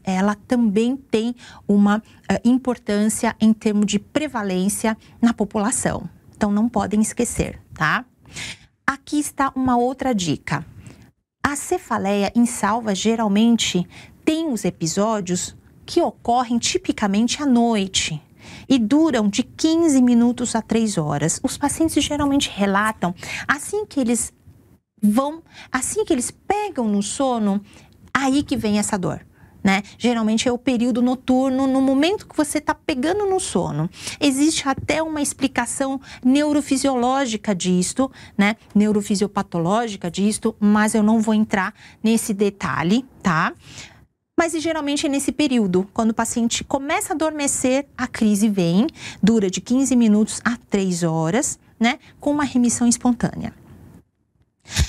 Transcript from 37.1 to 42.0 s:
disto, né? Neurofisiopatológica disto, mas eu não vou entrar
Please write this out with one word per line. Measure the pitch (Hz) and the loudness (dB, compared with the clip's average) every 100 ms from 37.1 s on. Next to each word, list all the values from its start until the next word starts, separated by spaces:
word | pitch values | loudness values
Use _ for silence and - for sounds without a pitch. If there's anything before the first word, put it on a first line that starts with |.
| 262 269 220 214 | 0 -2 -4 -2
disto, | 190 185 180 175 - 262 - - - | -2 0 0 0 0 -2 -4 -8 0
né? | 202 214 - | 0 0 -2
Neurofisiopatológica | 202 214 208 202 202 202 208 196 175 165 214 233 196 175 | 2 2 2 0 0 0 -2 -4 -2 0 0 -2 -6 -8
disto, | 165 202 214 226 - | -2 -2 0 -4 0
mas | 208 208 220 | 2 4 4
eu | 220 | 2
não | 208 226 | 2 2
vou | 220 | 2
entrar | 214 220 208 185 - - - | 2 2 0 -2 -6 -20 -4